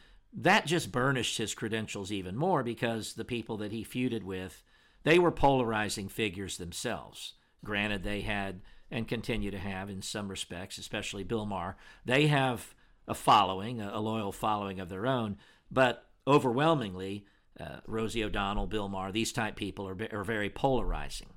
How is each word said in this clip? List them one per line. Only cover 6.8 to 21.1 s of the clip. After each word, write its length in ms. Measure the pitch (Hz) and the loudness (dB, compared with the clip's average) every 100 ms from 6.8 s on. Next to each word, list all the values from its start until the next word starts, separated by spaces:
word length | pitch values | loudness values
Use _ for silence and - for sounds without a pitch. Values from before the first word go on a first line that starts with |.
| 120 90 52 - - - _ _ | -4 -4 -6 -14 -16 -16 _ _
Granted, 400 | - 104 104 101 | -2 0 0 0
they 180 | 98 104 | -2 -2
had 400 | 92 104 98 92 - - - | -2 -2 -4 -8 -16 -20 -8
and 180 | - 113 | -6 -2
continue 440 | 117 - 110 101 | -4 -2 -2 -2
to 80 | 95 | -4
have 300 | 104 95 98 | -6 -6 -6
in 120 | 95 | -8
some 280 | - 110 101 | -6 -6 -6
respects, 480 | 95 - 87 95 - | -8 -8 -10 -10 -12
especially 460 | - 107 98 101 | -6 -6 -4 -6
Bill 220 | 90 113 104 | -2 -2 -2
Maher, 300 | 95 87 98 - - - | -2 -4 -8 -16 -10 2
they 220 | 131 151 | 4 6
have 460 | 143 131 113 - - _ _ - | 4 2 -2 -8 -20 _ _ -8
a 60 | |
following, 680 | - - 113 95 95 107 123 | 0 8 8 8 2 -4 -6
a, 100 | 101 | -4
a 60 | 110 | -2
loyal 320 | 107 110 101 | -2 0 -4
following 480 | - 110 104 101 95 | -2 0 0 -2 -6
of 100 | 90 | -8
their 160 | 95 120 | -4 0
own, 320 | 131 110 98 - _ _ | 0 -2 -6 -12 _ _
but 380 | 127 127 - _ _ - | 4 4 2 _ _ 6
overwhelmingly, 1000 | 143 131 117 160 156 107 92 95 101 98 _ _ - | 6 6 4 4 4 0 -6 -6 -8 -10 _ _ -14
uh, 180 | 80 67 82 | -12 -12 -6
Rosie 380 | 110 110 113 | -4 -2 -2
O'Donnell, 420 | 107 104 98 107 98 | -2 0 0 0 0
Bill 220 | 107 101 | -2 -2
Maher, 240 | 98 95 | -4 -2
these 200 | 104 113 | 0 0
type 240 | - 107 - | 0 -4 -2
people 320 | 101 95 98 | -6 -6 -8
are, 100 | 92 110 | -6 -6
are 120 | 104 | -4
very 260 | 101 110 101 | -2 -2 -2
polarizing. 800 | - 139 127 107 78 71 | 0 2 2 2 -2 -4